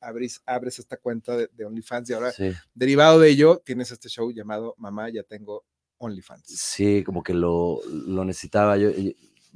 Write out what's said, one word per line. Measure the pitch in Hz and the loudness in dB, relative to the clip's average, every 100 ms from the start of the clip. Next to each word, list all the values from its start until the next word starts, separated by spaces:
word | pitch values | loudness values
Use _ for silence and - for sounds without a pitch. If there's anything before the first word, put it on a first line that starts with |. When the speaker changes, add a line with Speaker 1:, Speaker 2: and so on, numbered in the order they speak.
Speaker 1:
abres, | 120 117 123 - - | -14 -10 -10 -10 -8
abres | 123 123 123 | -6 -6 -12
esta | - - | -16 -12
cuenta | 123 117 117 120 | -8 -8 -6 -6
de, | 110 | -6
de | 117 107 | -8 -12
OnlyFans | 113 - 123 120 | -12 -10 -10 -6
y | |
ahora, | 113 123 | -6 -6
Speaker 2:
Sí. | - 95 90 _ | -4 -6 -6 _
Speaker 1:
derivado | 117 131 139 156 160 | -4 2 6 8 10
de | 156 | 8
ello, | 139 156 180 | 8 6 6
tienes | - 123 123 | 0 -8 -8
este | 120 117 | -12 -14
show | - 117 | -8 -8
llamado | 113 104 107 113 113 | -8 -10 -8 -10 -12
Mamá, | 104 104 113 | -12 -12 -10
ya | 117 | -12
tengo | 98 104 104 104 - _ _ _ | -14 -18 -16 -16 -18 _ _ _
OnlyFans. | 120 95 - - - | -12 -12 -16 -20 -16
Speaker 2:
Sí, | 95 - - 101 101 | -10 -8 -2 0 2
como | 98 87 | -2 -6
que | 82 | -4
lo, | 87 87 85 87 64 - | -2 0 0 -2 -4 -8
lo | 76 67 92 | -10 -6 -6
necesitaba. | 92 90 - 107 104 101 | -6 -8 -4 0 2 2
Yo, | 104 | 2
y | 90 98 - _ _ _ | 0 -4 -8 _ _ _